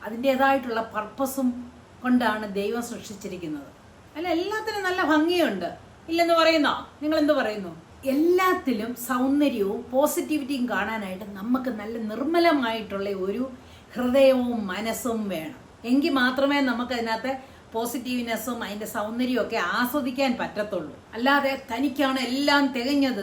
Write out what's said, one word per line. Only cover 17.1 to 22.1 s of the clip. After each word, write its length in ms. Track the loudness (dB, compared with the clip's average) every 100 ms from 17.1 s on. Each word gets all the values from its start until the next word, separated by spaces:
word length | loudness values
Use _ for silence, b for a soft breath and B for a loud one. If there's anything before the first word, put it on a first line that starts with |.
| -2 -2 -6 B B B
പോസിറ്റീവ്നെസ്സും 840 | -6 -4 -4 -4 -4 -2 -4 -4 -6
അതിൻ്റെ 220 | -6 -6 -6
സൗന്ദര്യവും 460 | -6 -4 -2 0 0
ഒക്കെ 160 | 0 -2 -2 0
ആസ്വദിക്കാൻ 560 | 0 0 -2 0 0 0
പറ്റത്തുള്ളൂ. 520 | -4 -4 -4 -4 -6 -12 -14 -2
അല്ലാതെ 360 | 2 4 2 -4 -6
തനിക്കാണ് 480 | -4 -2 0 0